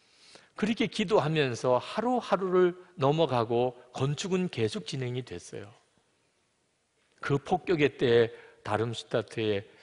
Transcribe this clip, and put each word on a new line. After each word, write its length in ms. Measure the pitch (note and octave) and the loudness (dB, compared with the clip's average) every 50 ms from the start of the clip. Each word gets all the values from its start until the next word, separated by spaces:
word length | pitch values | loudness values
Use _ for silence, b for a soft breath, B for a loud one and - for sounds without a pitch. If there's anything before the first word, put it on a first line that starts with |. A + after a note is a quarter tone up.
| b b b b b b b b b b b | b b b b b b b b b b b
그렇게 320 | - G#3+ G#3+ A3+ - A#3 | -4 -2 -2 0 0 -2
기도하면서 920 | - - - G#3+ E3+ G#3+ F3 C3 D#3 D#3+ D#3 C#3 C3 A2+ - - B2+ B2 B2 | -2 -2 -2 0 2 4 4 4 4 2 2 0 0 0 -2 0 2 2 2
하루하루를 960 | - - - G#3+ A3+ B3 B3+ A#3 - - G3+ F#3 F#3+ F3+ F3+ F#3 F3+ F3 F3 B B B B | 0 -4 -6 -4 -2 0 0 -2 0 0 -2 0 0 2 4 4 4 4 2 B B B B
넘어가고 800 | - C3 C#3 D3+ D#3+ E3 C3 B2+ A#2+ A2+ A2+ A#2 A#2+ B2 B2+ - B B B | 0 0 2 2 2 2 2 2 0 0 0 0 0 0 0 -4 B B B
건축은 580 | B - C3 C#3+ D3 - - F3 F#3 F#3 F#3 F3 | B -4 -2 -2 -2 -4 -4 -2 -2 -2 -2 -2
계속 360 | - A#2+ A2 G#2+ - G#3+ - | -2 -2 -4 -2 -4 -6 -10
진행이 380 | - D3+ C3 B2+ B2 B2 B2+ B2 | -8 -8 -8 -6 -6 -6 -8 -8
됐어요. 480 | - F2+ F2 - - - G#2+ G2+ G#2 - _ _ _ _ _ _ _ _ _ _ _ _ _ _ _ _ _ _ _ _ _ _ _ _ _ _ _ _ - | -10 -12 -14 -14 -14 -14 -14 -14 -16 -20 _ _ _ _ _ _ _ _ _ _ _ _ _ _ _ _ _ _ _ _ _ _ _ _ _ _ _ _ -8
그 180 | - - C#3 C#3 | -4 -2 -2 -2
폭격의 580 | - - F#3+ F3 - G3 F3 D3 D3 C3 - - | -2 -2 -4 -2 0 0 0 2 2 2 2 2
때에 320 | C#3+ A#2+ A#2 A#2+ A2+ A2+ B B B B B B - | 2 4 6 6 4 4 B B B B B B -6
다름슈타트의 1000 | G2+ G#2+ G#2 A2+ A#2+ A2+ - - - - A#2 G#2 - - A#2 A2 G#2+ G2+ G2 G2+ b b b | -4 -2 -2 -2 -2 -4 -8 -8 -4 -4 -4 -4 -4 -6 -4 -2 -2 -2 -2 -4 b b b